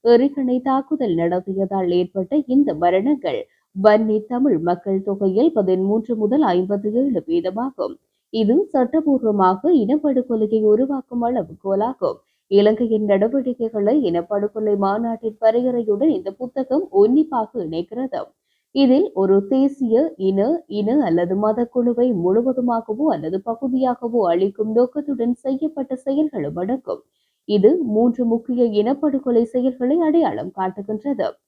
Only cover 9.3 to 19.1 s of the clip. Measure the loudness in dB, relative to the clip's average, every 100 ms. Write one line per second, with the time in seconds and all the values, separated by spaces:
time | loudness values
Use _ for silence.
9.3 | 2 2 2 2 2 2 0 0 -2 -2
10.3 | -2 0 2 2 2 0 -4 -6 -4 -2
11.3 | -4 -6 -10 -4 -2 -2 -2 -6 -6 _
12.3 | _ _ 4 4 2 0 0 2 2 2
13.3 | -2 -4 -6 -6 -2 0 2 0 -2 -2
14.3 | -4 -4 -4 -2 0 0 -2 -4 -4 -8
15.3 | 0 2 2 0 -2 -2 2 2 0 -6
16.3 | -10 -10 -8 -2 -2 0 2 4 4 2
17.3 | -2 -4 -6 -6 -6 -8 -8 -6 -8 -10
18.3 | _ _ _ _ 2 4 4 2